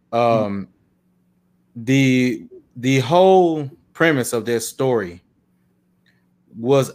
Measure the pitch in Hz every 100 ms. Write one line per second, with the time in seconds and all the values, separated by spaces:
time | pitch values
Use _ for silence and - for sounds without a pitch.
0 | _ 117 120 113 104 98 95 _ _ _
1 | _ _ _ _ _ _ _ 117 117 135
2 | 135 127 127 - - - _ 123 127 135
3 | 120 175 190 190 175 160 135 - _ -
4 | 165 143 117 117 110 117 - - 135 120
5 | 92 87 _ _ _ _ _ _ _ _
6 | _ _ _ _ _ 117 117 139 123